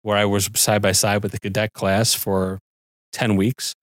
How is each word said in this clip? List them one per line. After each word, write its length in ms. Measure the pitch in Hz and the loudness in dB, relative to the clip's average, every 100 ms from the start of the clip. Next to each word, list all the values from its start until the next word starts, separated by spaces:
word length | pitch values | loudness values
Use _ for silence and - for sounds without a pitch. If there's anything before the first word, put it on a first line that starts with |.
where 160 | - 104 | 0 2
I 80 | |
was 240 | 104 101 95 | 2 2 0
side 260 | - - 107 | -2 2 2
by 120 | 101 | 2
side 300 | 92 107 104 | 2 2 0
with 100 | 101 | -2
the 60 | - | -6
cadet 360 | 104 98 107 | -6 -2 -4
class 400 | - 98 95 113 | -2 0 2 2
for 460 | - - 95 95 95 _ _ _ _ _ | -2 -2 -2 -2 -6 _ _ _ _ _
ten 240 | - 120 101 | -4 0 2
weeks. 380 | 101 127 - - | 2 -2 -10 -12